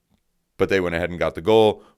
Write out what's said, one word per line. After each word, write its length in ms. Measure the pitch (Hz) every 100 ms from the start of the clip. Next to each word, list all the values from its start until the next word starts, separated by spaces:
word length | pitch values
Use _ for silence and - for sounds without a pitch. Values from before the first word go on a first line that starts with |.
| _ _ _ _ _ -
but 140 | 95
they 100 | 98
went 140 | 87
ahead 160 | 82 85
and 80 | 85
got 160 | 80
the 80 | -
goal. 400 | 85 110 107 - -